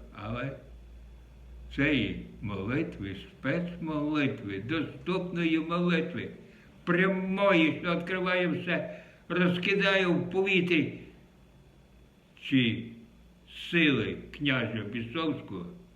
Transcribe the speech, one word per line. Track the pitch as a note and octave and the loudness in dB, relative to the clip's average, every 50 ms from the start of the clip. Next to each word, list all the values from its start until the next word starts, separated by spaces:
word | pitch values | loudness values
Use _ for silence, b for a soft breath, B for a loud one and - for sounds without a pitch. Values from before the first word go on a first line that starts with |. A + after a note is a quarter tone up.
| - - - | -14 -16 -16
але | G#2+ G#2 G2+ A#2 A#2+ C3 C#3 - - - - - - - - - - - - - - - - - - - - - - - - - | -12 -8 -6 -6 -4 -4 -6 -8 -10 -14 -18 -20 -20 -20 -20 -20 -20 -20 -20 -20 -20 -20 -20 -20 -20 -20 -18 -18 -18 -16 -10 -2
цієї | - C#3 D3+ D3+ B2+ A2 - F2+ F2 - - - - | 0 2 2 2 2 0 -2 -4 -8 -10 -14 -14 -10
молитви, | - G#2 G#2 F#2+ G2 A2 C3 D3+ E3 E3+ - - G2+ G2 F#2+ | -8 -6 -6 -4 -4 -2 -2 -2 -2 -4 -6 -8 -8 -8 -8
спецмолитви, | F2+ - - - - - C3 D#3+ F3 F3 F3 - - E3 D#3 D#3 D3 D3 D3+ D#3 D3+ C#3 B2 A2+ - - G2+ G2 F#2+ | -10 -12 -16 -18 -8 -4 -2 -2 -2 -2 -4 -6 -8 -6 -4 -4 -2 -2 0 0 2 2 0 0 -4 -6 -6 -6 -6
доступної | G2+ A#2 D#3+ E3 C#3+ - - - - E3+ F3+ F#3+ F3+ F3+ F3+ E3+ E3+ E3 D#3+ D#3+ | -4 -2 -2 -2 -2 -4 -6 -8 -4 -2 -2 0 -2 -2 -2 0 2 2 2 2
молитви, | D3+ E3 E3+ F3 F3 F3 E3+ D#3+ D#3 - - A2+ F#2+ - - - B B B B B B B B - | 0 0 0 2 2 4 4 2 2 0 -4 -6 -8 -8 -10 -14 B B B B B B B B -2
прямої, | - E3+ E3+ F#3+ F#3+ F#3+ F#3 F#3 F#3 F#3+ G3 G3+ G3 F#3+ E3 D#3+ D3+ C#3 C3+ | 2 4 4 4 4 2 0 0 -2 0 4 4 6 8 8 6 4 4 0
що | - F3 E3+ | -2 0 0
відкриває | D3+ - - F#3+ F#3 F3+ F3+ F3+ F3+ F3+ E3+ | 0 0 -2 -2 -2 0 0 2 2 2 2
все, | D3+ - - F3 E3+ D3 - B B B B B B B B B | 0 -2 -2 -2 -2 -2 -2 B B B B B B B B B
розкидає | E3+ F3 F3+ F3 F3 - - G3 G3 G3 G3+ G3 G3 F#3+ F#3+ F3+ | 2 4 4 4 4 2 2 2 2 4 4 6 6 6 4 4
в | E3+ - F3 - | 4 2 0 0
повітрі | - F#3+ F#3+ G3 F#3+ F3+ F3 F3 F3 D#3 B2+ A#2 - - - - - - - - - - - - - - - - - - - - - - - - _ - _ _ _ - - - | 0 0 2 4 4 4 4 4 4 2 2 0 -4 -10 -14 -18 -20 -20 -20 -20 -20 -20 -20 -20 -20 -20 -20 -20 -20 -20 -20 -20 -20 -20 -20 -20 _ -20 _ _ _ -16 -6 2
ці | D3 C3 B2 A#2 G#2+ - - - - - - - - - - - - - - - - - - - | 2 4 4 4 0 -2 -6 -12 -14 -18 -20 -20 -20 -20 -20 -20 -20 -20 -20 -20 -18 -16 -12 -2
сили | E3+ E3+ E3 D3+ C3+ A#2+ G2+ F#2+ F2+ - - - | 2 4 4 4 4 2 0 -2 -4 -8 -10 -14
князя | - - D3 C#3+ C3 B2+ A2+ A2 A2+ A2 G#2+ | -10 -4 -2 0 0 0 0 -2 -4 -6 -6
бісовського | G#2 G#2 A#2+ A2+ - - E3 D#3+ D#3 B2+ G#2 - - G2+ F2+ F2 F2 - - - - - | -6 -6 -8 -8 -6 -4 -4 -2 -2 -4 -4 -8 -10 -10 -10 -10 -12 -14 -18 -20 -20 -20